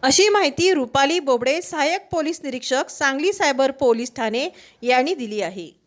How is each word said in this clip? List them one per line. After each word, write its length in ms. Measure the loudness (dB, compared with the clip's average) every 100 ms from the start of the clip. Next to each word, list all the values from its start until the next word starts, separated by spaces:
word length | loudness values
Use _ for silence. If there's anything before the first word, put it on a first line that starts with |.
अशी 260 | 2 4 4
माहिती 440 | 4 2 2 2
रुपाली 480 | 2 0 2 2 2
बोबडे, 420 | 0 0 2 -2
सहाय्यक 460 | -2 -2 0 0 -4
पोलीस 300 | -4 -2 -4
निरीक्षक, 460 | -8 -8 -2 -2 -2
सांगली 420 | -2 -2 0 -2
सायबर 380 | 0 0 2 0
पोलीस 420 | 2 0 0 -2 -6
ठाणे 320 | -4 -4 -6 -10 -20 _
यांनी 320 | 0 2 2
दिली 260 | -2 -6 -6
आहे. 420 | -6 -8 -16 _